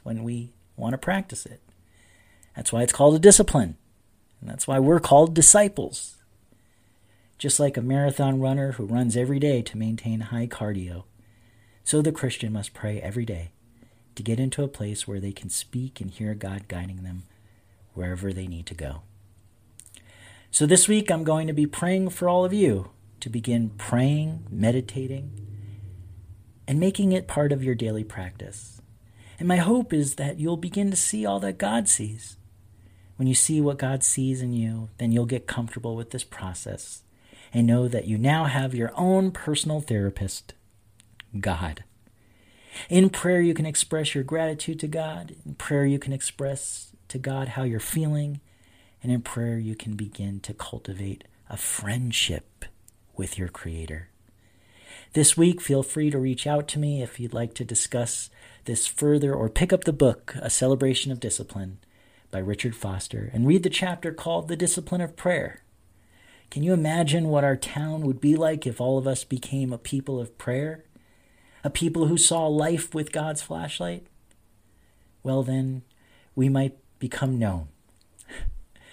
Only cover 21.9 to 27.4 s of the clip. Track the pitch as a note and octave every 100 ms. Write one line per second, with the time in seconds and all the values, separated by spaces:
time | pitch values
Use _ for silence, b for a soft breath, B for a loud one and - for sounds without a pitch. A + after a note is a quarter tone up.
21.9 | F#3+ F#3 - F3+ F3+ F3+ G#3 E3+ G2 F#2+
22.9 | - - - A#2+ A2+ A#2 A#2 A2 G#2 -
23.9 | A#2+ C3+ D3+ D#3 E3 - G3+ A2+ A#2 -
24.9 | C#3 C3 C3+ C#3+ - B B B B B
25.9 | B B B B - - - - C#3+ F#3
26.9 | G3 G3 F#3 - D3